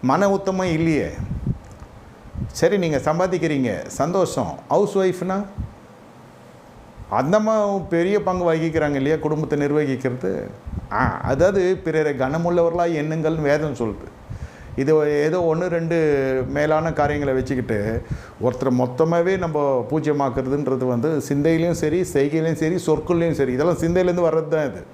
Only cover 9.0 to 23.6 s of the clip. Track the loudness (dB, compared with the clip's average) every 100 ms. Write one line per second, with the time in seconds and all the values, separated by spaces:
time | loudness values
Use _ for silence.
9 | 0 0 0 -2 -2 0 2 2 0 -2
10 | -2 -4 -4 -4 -6 -12 -10 -10 -4 0
11 | 0 0 -2 2 4 4 0 0 0 0
12 | 0 0 -2 0 0 2 2 2 0 0
13 | -2 -2 0 0 2 2 0 -2 -4 -4
14 | -12 -18 -16 -14 -14 -16 -12 -4 2 4
15 | 4 2 2 2 2 0 0 -2 0 2
16 | 2 2 2 0 -2 0 2 2 0 0
17 | 0 0 0 0 0 -2 0 -2 0 -4
18 | -4 -10 -10 -4 -2 0 0 2 0 2
19 | 2 4 2 0 0 0 0 0 0 -2
20 | 0 0 0 0 -2 0 0 0 0 0
21 | 0 -2 0 0 2 2 2 0 0 0
22 | 0 2 2 2 0 0 0 0 0 0
23 | 2 0 2 2 0 2